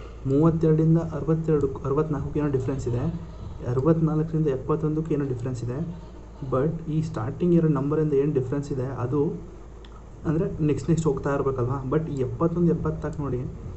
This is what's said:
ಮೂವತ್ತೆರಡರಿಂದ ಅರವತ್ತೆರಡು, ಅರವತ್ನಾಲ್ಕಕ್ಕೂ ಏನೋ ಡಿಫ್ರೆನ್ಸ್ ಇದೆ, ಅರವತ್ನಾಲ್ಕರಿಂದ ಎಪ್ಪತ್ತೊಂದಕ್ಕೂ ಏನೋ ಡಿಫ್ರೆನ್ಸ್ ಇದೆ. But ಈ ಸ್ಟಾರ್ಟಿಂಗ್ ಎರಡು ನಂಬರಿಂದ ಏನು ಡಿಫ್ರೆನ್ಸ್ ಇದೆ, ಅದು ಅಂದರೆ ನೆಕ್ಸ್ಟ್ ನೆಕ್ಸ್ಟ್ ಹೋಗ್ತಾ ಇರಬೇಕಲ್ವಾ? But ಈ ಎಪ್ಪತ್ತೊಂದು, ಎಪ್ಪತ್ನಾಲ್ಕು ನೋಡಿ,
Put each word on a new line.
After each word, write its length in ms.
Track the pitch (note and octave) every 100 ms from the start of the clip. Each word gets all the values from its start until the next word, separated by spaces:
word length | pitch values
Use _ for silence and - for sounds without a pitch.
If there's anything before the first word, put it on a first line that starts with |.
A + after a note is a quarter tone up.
| - - C3
ಮೂವತ್ತೆರಡರಿಂದ 720 | C#3 D#3+ D#3+ D#3+ D#3 D#3+ D#3+ E3 D3+
ಅರವತ್ತೆರಡು, 500 | C#3 D#3+ - D3+ C#3 - C3+
ಅರವತ್ನಾಲ್ಕಕ್ಕೂ 500 | C3+ D#3 C#3 C#3+ D3
ಏನೋ 80 | D3 C3
ಡಿಫ್ರೆನ್ಸ್ 300 | A#2+ C3+ B2
ಇದೆ, 120 | B2 D#3 E3+ - - - - -
ಅರವತ್ನಾಲ್ಕರಿಂದ 760 | B2 C#3+ E3 D#3 D3+ D#3 D#3 D#3 B2+
ಎಪ್ಪತ್ತೊಂದಕ್ಕೂ 540 | - D3+ D#3 D3+ D#3 D3
ಏನೋ 100 | C#3+
ಡಿಫ್ರೆನ್ಸ್ 300 | A#2+ B2 B2 A#2
ಇದೆ. 120 | B2+ E3+ - - - - - C3
But 200 | C3 D3+ D#3+ -
ಈ 20 | D#3 -
ಸ್ಟಾರ್ಟಿಂಗ್ 420 | - A2+ - F3 E3+
ಎರಡು 160 | D#3+ C#3
ನಂಬರಿಂದ 340 | C#3 D#3 D3+ C#3
ಏನು 100 | D3 C3+
ಡಿಫ್ರೆನ್ಸ್ 300 | A#2+ C#3+ C#3+ B2+
ಇದೆ, 100 | B2+ A#2
ಅದು 160 | A#2+ C#3+ D3+ - - - - - - - - - E3+
ಅಂದರೆ 180 | D#3 G3+ - D3+
ನೆಕ್ಸ್ಟ್ 180 | C#3 -
ನೆಕ್ಸ್ಟ್ 160 | D#3+ D#3
ಹೋಗ್ತಾ 200 | C3 D3 C#3
ಇರಬೇಕಲ್ವಾ? 420 | C3+ C3 A#2+ C#3 B2+
But 120 | D#3 D#3+
ಈ 40 | C#3+ A#2+
ಎಪ್ಪತ್ತೊಂದು, 420 | A#2 E3 E3+ F3 D3
ಎಪ್ಪತ್ನಾಲ್ಕು 440 | D#3 D#3 D3+ C#3+ C#3
ನೋಡಿ, 160 | B2 B2+ - -